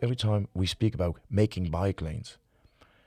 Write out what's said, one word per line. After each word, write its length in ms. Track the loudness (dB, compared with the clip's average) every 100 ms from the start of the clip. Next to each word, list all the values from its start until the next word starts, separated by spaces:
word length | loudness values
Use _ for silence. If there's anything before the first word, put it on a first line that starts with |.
every 140 | -2 0
time 320 | 2 2 0
we 140 | -2 -2
speak 280 | 2 0
about 240 | 2 -2 -2 -2
making 400 | 2 2 2 -2
bike 320 | 0 -2 -2
lanes, 340 | -6 -6 -10 -18 _ _ -20 _ -20 _